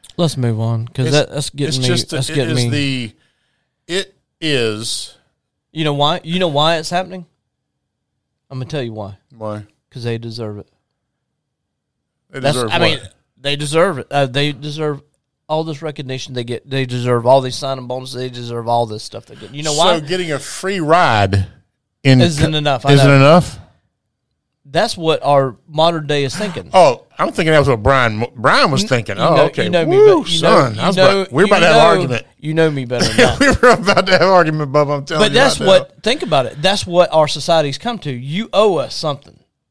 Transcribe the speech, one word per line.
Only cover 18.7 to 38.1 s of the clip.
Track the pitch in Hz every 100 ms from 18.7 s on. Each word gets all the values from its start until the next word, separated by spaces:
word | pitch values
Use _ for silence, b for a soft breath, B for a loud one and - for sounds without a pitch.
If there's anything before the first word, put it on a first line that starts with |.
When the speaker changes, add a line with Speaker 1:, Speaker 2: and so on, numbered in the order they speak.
| 117 113
Speaker 1:
this | 107
stuff | - 110 _
they | -
get. | 95
You | 143
know | 156
why? | 147 185 165
Speaker 2:
So | 143
getting | 180 170
a | 139
free | - - 190 196
ride | 151 170 156 110 98 98 92 - _ _ _ _
in | 135 131
Speaker 1:
Isn't | 175 147 151
Speaker 2:
co-, | 156
Speaker 1:
enough. | 147 127 139
I |
Speaker 2:
isn't | 139 139
Speaker 1:
know. | 139
Speaker 2:
enough? | 139 175 - - - _ _ _ _ _ _ _ _ _ 143
Speaker 1:
That's | 156 214 185
what | 160 156
our | 135 143 131 101 _
modern | 151 170 165 147
day | 147
is | 135
thinking. | - 208 160 87
Speaker 2:
Oh, | 185 156 117 _ -
I'm | 196
thinking | - 160
that's | 156 139
what | 113
Brian, | 120 135 120 107 117
Brian | - 131 240 226
was | 147
Speaker 1:
You, | 214
Speaker 2:
thinking. | 123 107 98
Speaker 1:
you |
Speaker 2:
Oh, | 143 143
Speaker 1:
know, |
Speaker 2:
okay. | 143 151
Speaker 1:
you | 175
know | 175 220
me | 392
Speaker 2:
Woo, | 427 339
Speaker 1:
be-, | -
you | -
know, | -
Speaker 2:
son, | 190 127 107
I | 165
was | 180
Speaker 1:
you |
Speaker 2:
about, | 190
Speaker 1:
know, | 196 185
Speaker 2:
we | 139
were |
Speaker 1:
you | 202
Speaker 2:
about | 190
to | 170
have | 160
an |
Speaker 1:
know, | 165
Speaker 2:
argument. | 160 135 117 - _
Speaker 1:
you | 151
know | 160 160
me | 139
better | 123 120 -
than | -
Speaker 2:
<laughs> | 214 -
Speaker 1:
that. |
Speaker 2:
We | 277 - 247
were |
about | 233 190 - 185
to |
have | 185
an | 180
argument, | 185 156 156 143
Bubba. | 147 143 143
I'm |
telling | 139 160
Speaker 1:
But | 214
Speaker 2:
you | 220
Speaker 1:
that's | 277 -
Speaker 2:
right | 185
Speaker 1:
what, | 185 180
Speaker 2:
now. | _
Speaker 1:
think | 214 285
about | 240 147 117
it. | 147
That's | 180 202
what | 190 175 170
our | 156 151
society's | 151 156 165 147 135
come | 240 226
to. | 147